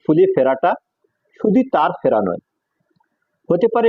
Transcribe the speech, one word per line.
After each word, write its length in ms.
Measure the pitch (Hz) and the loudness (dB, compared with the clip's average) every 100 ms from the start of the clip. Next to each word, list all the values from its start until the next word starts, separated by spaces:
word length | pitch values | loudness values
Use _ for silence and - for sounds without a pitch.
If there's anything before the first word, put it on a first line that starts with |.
ফুলিয়ে 240 | - 156 190 | -2 0 2
ফেরাটা 360 | 185 131 131 175 233 _ _ _ _ _ - | 2 0 0 -2 -4 _ _ _ _ _ -6
শুধু 200 | 220 208 262 | -2 0 0
তার 160 | 165 160 - | 0 -2 -2
ফেরা 200 | 135 113 98 | -2 0 -2
নয়, 160 | 87 - _ _ _ _ _ _ _ _ _ - | -6 -10 _ _ _ _ _ _ _ _ _ -4
হতে 180 | 170 226 | 0 0
পারে 140 | 233 | 0